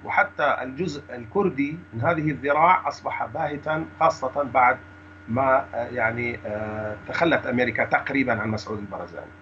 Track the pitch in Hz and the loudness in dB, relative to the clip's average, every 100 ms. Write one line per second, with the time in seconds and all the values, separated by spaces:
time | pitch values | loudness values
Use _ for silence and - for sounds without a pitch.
0 | - - 196 - 147 - 131 135 175 143 | -2 0 0 0 0 0 -4 -4 -6 -6
1 | - 123 117 196 196 135 143 165 - 113 | -10 -12 -4 0 0 2 -2 -2 -8 -2
2 | 147 165 151 127 135 147 165 185 147 - | 0 2 0 0 0 4 6 6 2 -4
3 | 117 - 117 131 151 147 151 156 160 - | -6 -6 -6 -4 -4 -4 -4 -4 -4 2
4 | 160 - 131 143 139 127 123 127 - - | 2 2 -4 -2 0 6 6 4 -4 -20
5 | - - - 120 135 135 - 117 117 123 | -20 -18 -4 0 4 4 2 -6 -4 0
6 | 113 117 120 120 110 104 107 107 107 104 | 0 0 -4 -4 -6 -6 -4 -6 -6 -8
7 | - - 170 131 131 123 123 113 117 139 | -6 2 4 4 2 0 0 2 0 0
8 | - 139 123 113 110 107 - 104 101 98 | 0 0 2 0 0 -4 -4 -8 -8 -10
9 | 82 82 - - | -10 -12 -14 -18